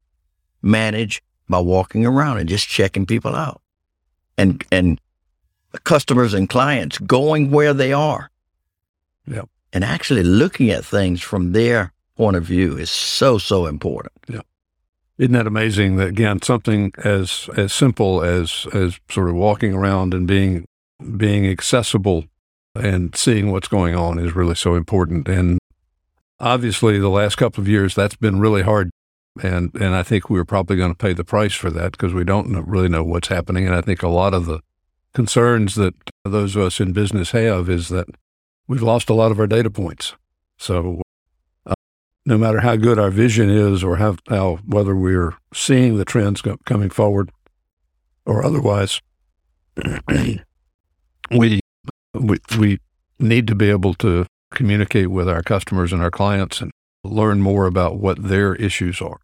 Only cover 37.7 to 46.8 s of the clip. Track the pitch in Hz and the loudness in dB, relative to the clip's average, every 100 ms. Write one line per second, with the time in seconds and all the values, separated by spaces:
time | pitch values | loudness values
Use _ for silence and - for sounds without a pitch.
37.7 | 87 85 90 - - _ _ _ _ - | -2 -2 -6 -6 -12 _ _ _ _ -8
38.7 | 131 113 117 - 110 110 107 104 113 110 | -2 2 2 2 2 4 2 2 2 0
39.7 | 104 87 76 - - _ _ _ _ - | -4 -8 -8 -12 -14 _ _ _ _ -4
40.7 | 90 90 85 - _ _ _ _ _ - | -4 -4 -6 -10 _ _ _ _ _ -10
41.7 | - _ _ _ _ - 110 113 110 120 | -10 _ _ _ _ 0 2 2 2 2
42.7 | 113 117 110 101 98 120 110 101 104 101 | 2 4 4 2 2 2 4 4 4 4
43.7 | 98 92 85 107 90 - 104 95 85 107 | 2 0 0 0 -2 -4 -2 -2 -4 -2
44.7 | 104 98 95 92 92 85 - _ - - | 0 2 0 0 0 -2 -6 _ -6 2
45.7 | 131 127 107 95 120 101 98 104 92 - | 4 4 0 0 0 0 -2 -4 -6 -4
46.7 | 107 | -2